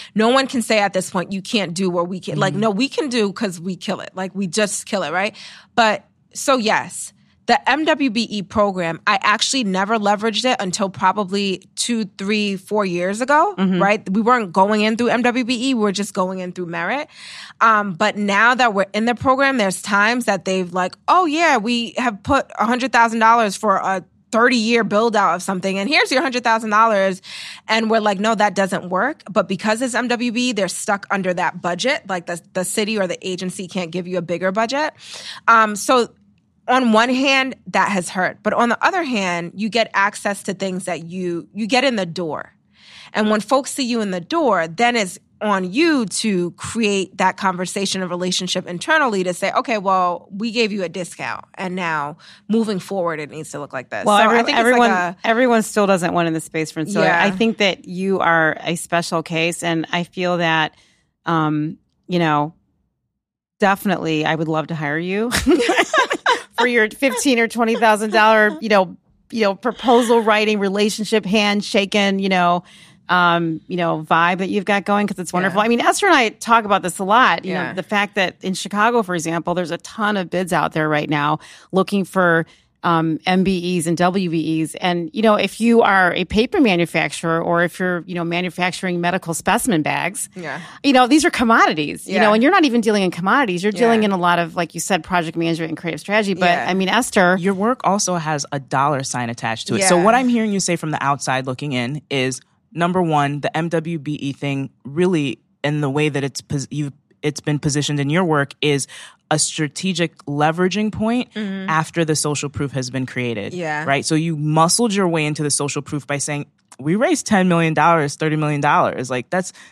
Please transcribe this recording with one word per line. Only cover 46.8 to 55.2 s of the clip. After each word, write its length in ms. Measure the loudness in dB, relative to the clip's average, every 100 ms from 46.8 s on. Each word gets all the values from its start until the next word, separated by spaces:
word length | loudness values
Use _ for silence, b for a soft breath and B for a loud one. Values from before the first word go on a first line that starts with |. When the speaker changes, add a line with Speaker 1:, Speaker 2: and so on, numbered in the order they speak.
| 0 0 -4 -2
Speaker 1:
that 180 | -2 0
conversation 640 | -4 -2 -6 -4 -4 -4
and 100 | -6
relationship 560 | -4 -4 -4 -4 -6 -6
internally 560 | -8 -2 0 2 0
to 100 | -2
say, 180 | -2 -2
"Okay, 240 | -2 -2 -2
well, 500 | 0 2 2 -2 -10
we 220 | -8 -4
gave 200 | -2 -2
you 100 | -2
a 40 | -6
discount, 560 | -6 -10 -8 -8 -8 -12
and 220 | -10 -8 -6
now 400 | -4 -4 -4 -10 B B -2
moving 300 | -2 0 -4
forward, 420 | -6 -4 -4 -4
it 100 | -8
needs 200 | -12 -12
to 80 | -12
look 160 | -10
like 160 | -12 -8
this." 160 | -4 2
Speaker 3:
Well, 100 | 4
Speaker 1:
So 80 |
Speaker 3:
every-, 140 | 4 4
Speaker 1:
I 40 |
think 140 | 2 2
Speaker 3:
everyone, 340 | 4 4 4
Speaker 1:
it's 80 | 2
like 180 | -2
a 120 | -4